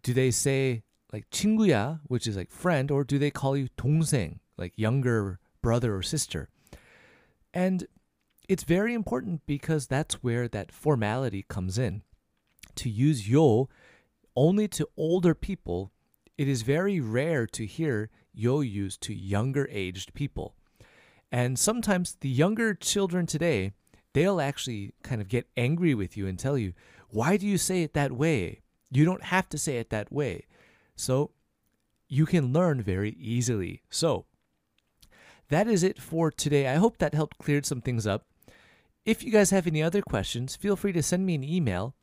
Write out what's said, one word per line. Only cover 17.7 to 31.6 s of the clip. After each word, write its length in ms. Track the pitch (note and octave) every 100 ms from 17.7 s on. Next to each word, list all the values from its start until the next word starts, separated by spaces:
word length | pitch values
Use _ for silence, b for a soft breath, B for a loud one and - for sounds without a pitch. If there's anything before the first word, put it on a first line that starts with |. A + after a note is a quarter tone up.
| - D#3+ A2 A2 b b
yo 280 | - A#2 C#3+
used 400 | C3 G2+ G2 -
to 120 | -
younger 540 | G#2 G2 G2+ B2+ C#3 C3+
aged 440 | G#2 F#2 F2+ -
people. 420 | - C#3+ - D2+ _ _ b b b b b _
And 260 | B2 B2 B2+
sometimes 560 | - A#3 G#3+ F#3 F3 -
the 80 | C#3
younger 440 | B2+ F3 A3 A3+
children 520 | F#3+ - G3+ F#3+ F3+ E3
today, 480 | D3 E3+ A#2 F#2+ - _ b _
they'll 260 | C3+ F3+ F#3
actually 540 | C#3 - - A2 G2 -
kind 180 | - A#2+
of 60 | F#2+
get 220 | A#2+ - -
angry 360 | B2 E3+ F3
with 220 | A#2+ F#2 G#2
you 120 | F#2+
and 120 | F#2
tell 180 | C3 C#3+
you, 140 | G2 - b b b
"Why 260 | G#2+ B2+ F#3
do 100 | G3+
you 120 | G3
say 260 | - F#3
it 100 | D#3
that 200 | D3+ C#3
way? 480 | B2 D#3+ C#3 E2+ - _ _ _
You 140 | C3
don't 280 | D#3+ F#3 - F#3
have 140 | F3+
to 80 | D3+
say 220 | - B2
it 100 | A2+
that 240 | A2 G#2
way." 340 | C3+ C#3 F2 - b b b b -
So 360 | - C3 D3 _ _ _